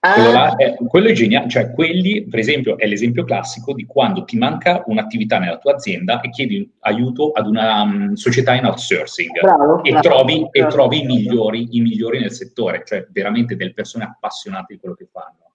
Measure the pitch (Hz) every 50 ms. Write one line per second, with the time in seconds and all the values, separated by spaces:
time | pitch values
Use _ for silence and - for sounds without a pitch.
0 | - 180 196 220 233 233 117 123 139 151 - - 139 123 - - 120 117 - 180
1 | 208 226 - - 117 104 113 139 - 123 120 127 117 - - - 165 165 170 185
2 | 185 190 214 208 - - - 110 110 117 147 147 123 113 107 - 110 104 104 101
3 | 113 120 117 120 - 120 104 98 - - - - 120 - 143 - - - - 139
4 | 127 107 98 180 - - - 110 120 139 160 - - 180 180 - - 117 110 110
5 | 107 - - 113 107 107 113 98 92 90 82 - - - 139 139 - 104 90 85
6 | 87 92 117 123 - - 123 - 135 117 101 98 101 - _ _ - 110 104 117
7 | 123 127 123 127 151 151 - - 107 104 107 113 110 113 110 104 104 104 101 101
8 | 101 101 104 104 - 127 117 131 123 131 127 127 127 107 92 - - - 95 80
9 | 76 - - - 85 82 - 165 190 190 170 147 143 151 165 175 160 147 131 156
10 | - 170 139 131 131 135 160 156 156 - _ 139 156 151 143 143 135 - 135 156
11 | 143 127 127 117 104 104 117 117 110 107 107 117 120 120 120 120 117 117 110 104
12 | 113 117 120 135 110 98 - - 98 - _ - 110 92 85 85 - - 107 95
13 | 92 _ 92 101 95 101 110 120 120 120 104 90 92 95 - - 104 - - 117
14 | 107 104 - _ - 104 - - - 104 95 95 92 - 104 90 - 92 87 _
15 | - _ _ 90 82 - _ _ _ _ _